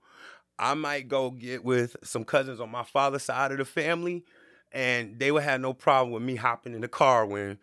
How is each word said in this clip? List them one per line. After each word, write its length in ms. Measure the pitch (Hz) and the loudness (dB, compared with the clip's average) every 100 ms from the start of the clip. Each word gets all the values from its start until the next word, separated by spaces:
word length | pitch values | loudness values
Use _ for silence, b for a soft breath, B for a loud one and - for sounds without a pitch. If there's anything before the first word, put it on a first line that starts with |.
| B B B B B - | B B B B B -4
I 140 | 120 | -2
might 340 | 147 147 143 127 | 0 -2 -4 -2
go 220 | 135 131 | -2 -2
get 320 | 127 123 123 | -4 -10 -6
with 320 | 120 123 120 - | 0 2 0 -4
some 220 | - 120 | -8 -6
cousins 360 | 113 143 131 117 | 0 0 0 -6
on 100 | 113 | -8
my 120 | 120 | -8
father's 420 | 117 139 139 139 | -2 0 2 0
side 280 | - 127 139 | -4 -2 -2
of 60 | 135 | -2
the 80 | 131 | -4
family, 580 | - 151 170 175 175 - b b b b | -2 -2 -2 -2 -6 -10 b b b b
and 460 | 135 127 123 110 117 | -2 0 0 -2 -2
they 120 | 139 | 2
would 120 | 151 | 2
have 180 | 147 131 | 2 0
no 140 | 131 | -2
problem 380 | 127 - 135 127 | -2 4 4 4
with 100 | 113 | -2
me 140 | 123 120 | -4 -2
hopping 360 | 120 117 123 | 0 -2 -6
in 80 | 117 | -8
the 80 | 117 | -4
car 380 | - 139 120 104 | 4 6 6 4
when 320 | 101 101 98 | 0 -4 -8